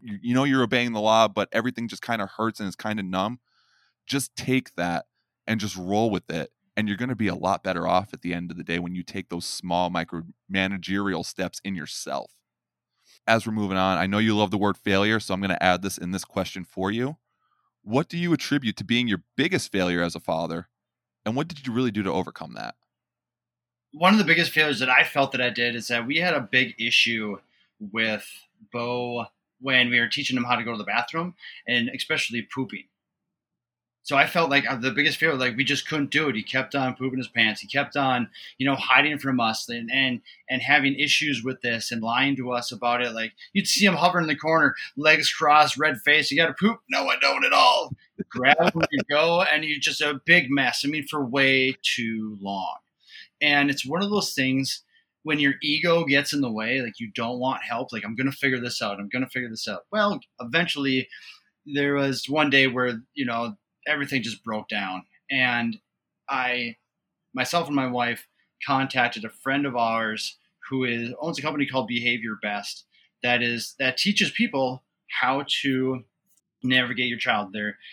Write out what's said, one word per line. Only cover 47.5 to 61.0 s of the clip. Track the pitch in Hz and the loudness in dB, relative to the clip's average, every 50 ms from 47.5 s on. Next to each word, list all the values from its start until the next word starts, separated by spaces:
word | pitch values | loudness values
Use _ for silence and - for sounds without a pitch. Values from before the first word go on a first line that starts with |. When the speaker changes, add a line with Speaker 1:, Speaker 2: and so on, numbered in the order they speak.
| - | 6
Speaker 2:
all." | - 151 - - - - - - - _ _ _ - 190 - | 6 8 8 6 4 2 -4 -8 -14 _ _ _ -14 -12 -10
Grab | - - 127 131 147 160 170 175 - | -6 0 4 4 4 6 4 2 2
him | 165 - - | 2 0 0
and | - 139 - - | 0 -2 -2 0
go, | 143 147 156 165 170 175 190 | 2 2 4 4 4 4 4
and | 156 151 151 156 | 2 2 0 0
you | 156 151 143 | -2 -4 -2
just | 135 151 135 - | -2 -2 -2 0
a | 151 147 147 135 - | -2 -2 -2 -2 2
big | - 170 175 147 123 | 4 6 6 6 4
mess. | 139 139 135 123 123 - - | 2 2 2 2 0 0 -2
I | 143 | -2
mean, | 151 156 135 | -2 -2 -4
for | - - 151 139 | -4 -4 -4 -4
way | 120 120 139 135 135 135 135 131 131 135 - - | -2 2 2 4 4 4 4 2 0 -2 -2 -4
too | - - - 120 113 113 110 110 107 107 101 | -4 -2 -2 -4 -4 -4 -4 -6 -8 -8 -8
long. | 98 98 98 98 92 82 - - _ _ _ _ _ - - - - - _ _ | -8 -6 -6 -4 -4 -6 -8 -10 _ _ _ _ _ -20 -20 -20 -20 -20 _ _
And | 151 147 147 143 143 143 | 2 4 4 4 4 2
it's | 139 139 - | 0 -2 -4
one | 127 147 175 202 | -4 -2 -2 -2
of | 202 | 0
those | 208 202 - - - | 0 0 -2 -2 -2
things | - 131 131 131 135 135 135 - - - _ _ _ _ _ _ _ - | -2 0 0 0 0 0 -2 -4 -8 -10 _ _ _ _ _ _ _ -4
when | 151 151 151 | -2 0 2
your | 147 143 139 - - | 2 0 0 0 -2
ego | 151 147 151 156 175 170 170 165 | -2 -2 0 2 2 2 2 4
gets | 143 139 139 143 - - | 4 2 2 2 2 0
in | 147 | -2
the | 139 123 110 | -2 -2 -2
way, | 107 110 113 127 135 | -4 -2 -2 -2 -2
like, | 123 113 104 - | -2 -4 -8 -10
you | 117 107 98 | -12 -10 -8
don't | - 117 117 127 123 | -6 -4 -4 -4 -2
want | 123 131 - - - | -2 -2 -2 -4 -4
help. | - 120 117 135 135 - | -6 -6 -6 -6 -6 -8
Like, | 110 113 | -8 -6
"I'm | 104 113 | -6 -4
gonna | 110 131 135 135 | -2 -4 -4 -2
figure | - - 135 127 123 | -2 -2 0 0 -2
this | 120 120 113 - 120 | -2 -6 -6 -4 -4
out. | 107 101 98 | -4 -4 -6
I'm | 101 101 | -8 -6
gonna | - 127 131 123 | -4 -4 -4 -4
figure | - 127 127 120 | -6 -6 -8 -8
this | 113 110 - 113 | -8 -8 -8 -6
out." | 101 90 - _ - | -8 -8 -8 _ -2
Well, | 214 208 208 196 131 - _ _ - | 0 2 2 0 -2 -6 _ _ -14
eventually | 120 117 117 165 175 170 - 147 139 135 131 131 | -6 -2 0 0 0 0 -2 -2 -2 0 0 0